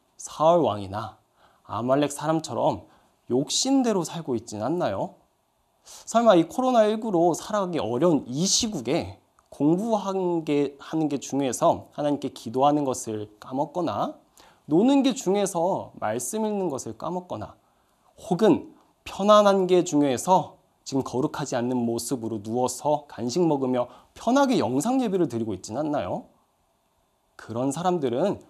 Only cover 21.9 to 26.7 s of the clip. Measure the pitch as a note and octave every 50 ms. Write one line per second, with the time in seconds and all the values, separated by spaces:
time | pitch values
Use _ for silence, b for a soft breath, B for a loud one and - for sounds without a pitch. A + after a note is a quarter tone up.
21.9 | A#2 A2+ - - C#3+ A#2+ A2+ A2 A2 G#2 G2+ A2 A#2 B2+ B2+ B2 - - - D3
22.9 | D3 D3 - - - - A#2 B2 B2 F3+ F3 D#3+ D3 C#3 C3+ B2+ B2+ B2 A#2+ B
23.9 | B B B B _ - - A3+ B3+ C#4+ C#4 B3+ A#3+ E3 A2 A2+ B2+ C#3 D3+ A#3
24.9 | C4 C4+ B3 G#3+ F#3+ F#3 E3+ A#2+ A#2 A2 A2+ G#2+ F#2+ F2+ - G#2+ G#2+ C#3 D#3 D3+
25.9 | D3+ B2+ F2+ F#2 A#2 G#3 - - _ _ _ _ _ _ _ _